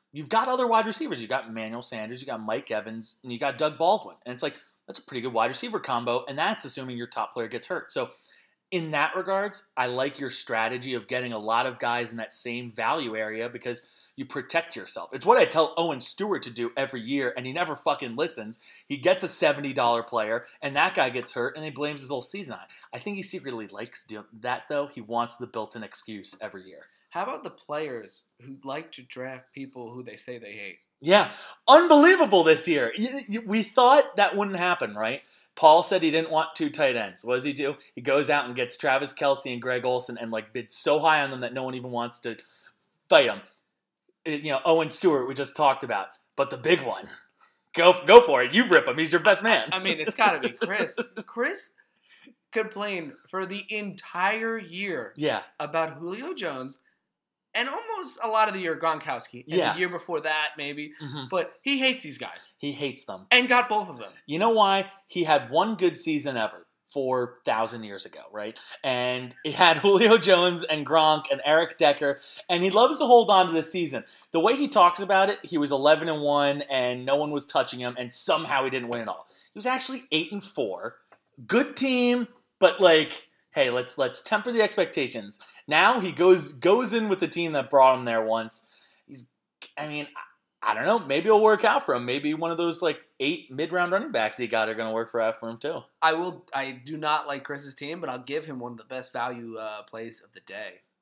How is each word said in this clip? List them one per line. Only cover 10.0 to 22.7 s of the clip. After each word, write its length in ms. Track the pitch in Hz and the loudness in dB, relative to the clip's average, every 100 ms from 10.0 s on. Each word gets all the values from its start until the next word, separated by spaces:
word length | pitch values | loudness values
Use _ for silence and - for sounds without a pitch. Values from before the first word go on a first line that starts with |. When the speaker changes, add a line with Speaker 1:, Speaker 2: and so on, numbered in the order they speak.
| 135 139 | -4 -4
Speaker 1:
your 120 | 139 | -8
strategy 640 | - - 113 113 127 127 | -8 -4 -2 -2 -4 -6
of 140 | 123 104 | -8 -4
getting 260 | 127 127 | -6 -4
a 60 | 110 | -8
lot 260 | 107 113 131 | -2 0 0
of 120 | 117 | -2
guys 320 | 120 120 117 | -4 -2 -4
in 60 | 113 | -8
that 160 | 110 | -8
same 380 | - 123 120 123 | -6 -6 -8 -10
value 440 | 113 113 160 123 110 | -6 -2 -2 -4 -6
area 340 | 107 110 117 | -6 -6 -10
because 400 | 120 127 120 - _ - - | -10 -10 -10 -12 _ -20 -16
you 80 | 95 | -12
protect 500 | 143 123 165 165 117 | -10 -4 -4 -4 -12
yourself. 340 | 90 - 90 | -12 -12 -12
It's 120 | 135 180 | -6 4
what 120 | 254 | 6
I 80 | 170 | 6
tell 280 | 160 156 - | 4 0 0
Owen 240 | 170 135 | -4 -4
Stewart 420 | - - 208 165 | -6 -6 -4 -4
to 60 | 127 | -6
do 220 | 117 117 139 | -6 -6 -4
every 260 | 135 127 | -6 -6
year, 320 | 113 139 127 127 | -6 -4 -4 -6
and 100 | 127 | -8
he 80 | |
never 220 | 147 175 143 | -6 -6 -4
fucking 400 | - 143 131 117 | -4 -4 -4 -6
listens. 440 | 165 - 107 - - - - | -4 -6 -10 -14 -20 -20 -12
He 100 | 139 | -2
gets 260 | 165 185 | 0 2
a 40 | 185 | 0
seventy 440 | - 156 143 139 | 2 2 0 -4
dollar 320 | 131 120 117 | 0 2 2
player, 420 | 117 117 107 113 - - | -2 -4 -2 -4 -6 -12
and 140 | 143 139 | -6 -2
that 180 | 180 | 0
guy 160 | 185 131 | 2 0
gets 220 | 123 120 | -2 -8
hurt, 220 | 131 127 147 | -6 -6 -6
and 80 | |
he 80 | 156 | -12
blames 300 | 135 147 147 | -8 -8 -8
his 80 | 135 | -8
whole 120 | 139 | -8
season 340 | 120 202 160 104 | -8 -10 -10 -14
on 60 | |
it. 120 | - | -16